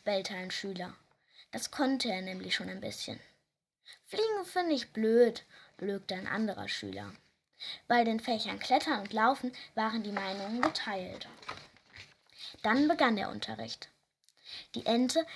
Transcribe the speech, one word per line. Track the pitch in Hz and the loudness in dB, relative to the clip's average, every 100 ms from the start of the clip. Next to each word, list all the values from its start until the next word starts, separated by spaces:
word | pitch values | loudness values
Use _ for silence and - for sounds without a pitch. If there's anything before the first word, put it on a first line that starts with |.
bellte | 208 196 190 | -2 0 -2
ein | 185 185 | -6 -6
Schüler. | - 196 180 180 - _ _ _ _ - | -6 -6 -6 -8 -12 _ _ _ _ -12
Das | 226 - | -8 -6
konnte | - 269 262 233 | 0 2 2 0
er | 185 | -4
nämlich | 185 185 185 | -4 -8 -4
schon | - 185 | -4 -4
ein | 190 | -6
bisschen. | - - - - - _ _ _ _ _ - - - | -8 -8 -8 -10 -14 _ _ _ _ _ -20 -20 -8
„Fliegen | 403 440 415 | 0 0 0
finde | 349 370 339 | -2 0 2
ich | 269 - | 0 -2
blöd“, | 220 220 233 233 233 - - - - | 0 6 8 8 4 -14 -20 -20 -8
lügte | 196 202 - | -6 -6 -6
ein | 185 - | -8 -4
anderer | 202 214 101 98 | 0 0 -2 -6
Schüler. | - 101 95 101 - _ _ _ _ - - - | -6 -6 -8 -12 -14 _ _ _ _ -14 -12 2
Bei | 240 | 4
den | 226 220 | 4 2
Fächern | - 220 - 208 | -2 -2 -2 -4
Klettern | - 277 320 226 | 2 2 4 -2
und | 202 | -2
Laufen | 220 233 269 254 - - | 2 4 4 -4 -8 -8
waren | 220 220 220 | -2 -2 -2
die | 208 | -4
Meinungen | 202 196 196 202 233 | -4 -4 -6 -4 0
geteilt. | 311 - 226 196 185 - - - - - - _ _ - - _ _ - - - | 0 0 -4 -4 -6 -10 -14 -14 -14 -14 -16 _ _ -20 -20 _ _ -18 -18 -4
Dann | 214 254 302 | 4 6 6
begann | 339 254 208 | 6 4 4
der | 101 | -2
Unterricht. | 104 - 110 113 - - _ _ _ _ _ - - - | -6 -8 -6 -8 -10 -14 _ _ _ _ _ -16 -16 -10
Die | - - | -4 2
Ente | 233 254 330 320 | 4 4 2 0